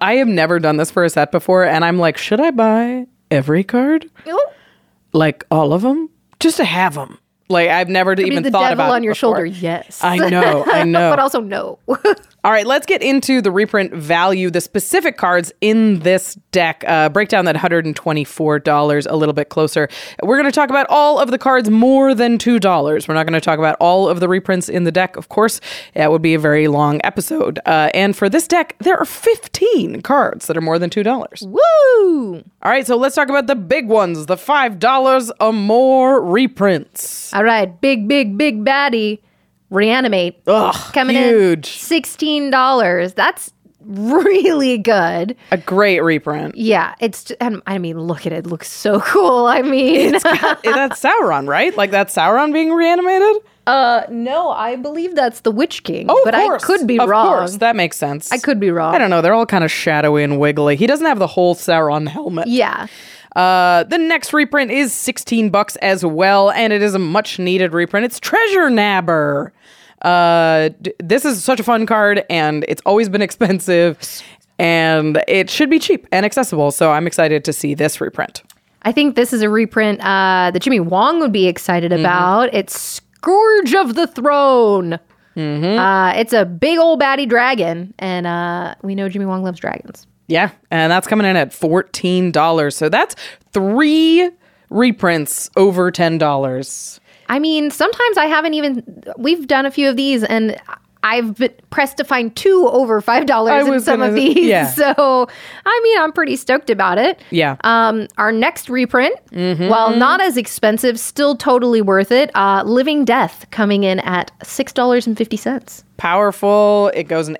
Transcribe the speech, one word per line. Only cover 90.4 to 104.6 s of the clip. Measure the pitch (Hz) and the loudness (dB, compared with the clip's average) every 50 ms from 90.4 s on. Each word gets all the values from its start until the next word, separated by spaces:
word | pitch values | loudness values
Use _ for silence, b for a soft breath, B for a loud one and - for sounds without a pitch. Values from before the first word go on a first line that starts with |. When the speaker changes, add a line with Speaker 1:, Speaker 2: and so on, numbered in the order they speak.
| 202 - - _ _ - | 0 -2 -4 _ _ -4
Speaker 1:
and | 165 165 160 160 | -2 0 0 2
that's | 175 185 - | 0 0 0
coming | - 220 214 202 | 0 0 0 2
in | 190 185 | 2 2
at | 170 139 123 | 0 0 -2
fourteen | - - 175 156 170 185 - _ - - - 180 180 180 185 175 | -4 -4 -2 0 0 0 -2 _ -8 -6 -2 -2 0 0 0 0
dollars. | 151 151 156 165 165 160 147 143 - | 0 0 2 2 2 0 0 -2 -2
So | - 156 | -2 -2
that's | 156 196 269 359 - - B B B B B B _ | 0 0 0 0 -2 -4 B B B B B B _
three | - 202 190 196 220 277 311 294 311 320 320 320 330 349 359 359 349 b b b b b b b | -4 -2 -2 0 2 2 2 2 2 2 4 4 4 4 2 0 -4 b b b b b b b
reprints | - 214 247 247 214 - 196 175 170 156 143 - - - - - - | 0 2 2 2 2 0 0 0 0 0 -4 -6 -8 -10 -8 -4 0
over | 190 190 202 180 185 180 180 | 2 2 4 2 2 0 0
ten | 180 180 170 165 165 | 0 0 0 0 2
dollars. | 156 156 147 139 139 135 131 127 131 135 - - - - - - - b b b b b | 0 0 0 0 0 -2 -2 -4 -6 -8 -10 -12 -14 -14 -16 -18 -20 b b b b b
Speaker 2:
I | b 240 285 | b -4 -2
mean, | 311 320 311 302 294 285 | 0 0 0 -2 -2 -4
sometimes | - - 320 427 480 - 480 480 392 | -2 -2 -2 -2 0 0 0 0 2
I | 359 302 | 0 0
haven't | 311 320 302 311 320 311 | 0 0 0 0 -2 -2
even, | 302 294 285 254 233 - - 180 - - - - | -2 -2 -4 -4 -6 -8 -12 -18 -18 -16 -16 -10
we've | - 240 302 349 339 269 | -4 -2 0 0 0 0
done | 262 285 262 269 | -2 0 0 0
a | 277 | -2
few | 269 294 277 277 | -2 0 0 0
of | 240 | 0
these, | 269 269 277 269 226 214 | 0 -2 0 0 0 0
and | - 226 220 220 214 - - - - - - _ _ _ - - | -2 -2 0 -2 -2 -4 -6 -12 -20 -20 -20 _ _ _ -4 -4
I've | 214 226 240 233 220 202 | -2 -2 -2 -2 -4 -4
been | - 262 - - _ _ - | -2 -4 -4 -4 _ _ -8
pressed | - 311 277 277 - | -2 -2 -2 -2 -4
to | - 277 | -8 -4
find | - 269 247 233 226 - | -4 -2 -2 -2 -4 -6
two | - - 392 381 370 269 233 | 0 2 4 4 4 4 4
over | - 254 269 220 220 208 | 2 2 2 2 0 0
five | - 233 233 247 302 | 0 0 0 0 2
dollars | 294 240 226 220 226 | 2 0 2 2 2
Speaker 1:
I | 294 285 | 2 2
Speaker 2:
in | 285 269 | 2 2
Speaker 1:
was | 269 254 220 | 0 0 0
Speaker 2:
some | 320 254 220 | 0 0 0
Speaker 1:
gonna | 254 214 208 | 0 0 2
Speaker 2:
of | |
Speaker 1:
say, | 277 269 320 285 | 2 2 4 4
Speaker 2:
these. | 359 349 | 4 4
Speaker 1:
yeah. | 226 196 165 | 4 2 2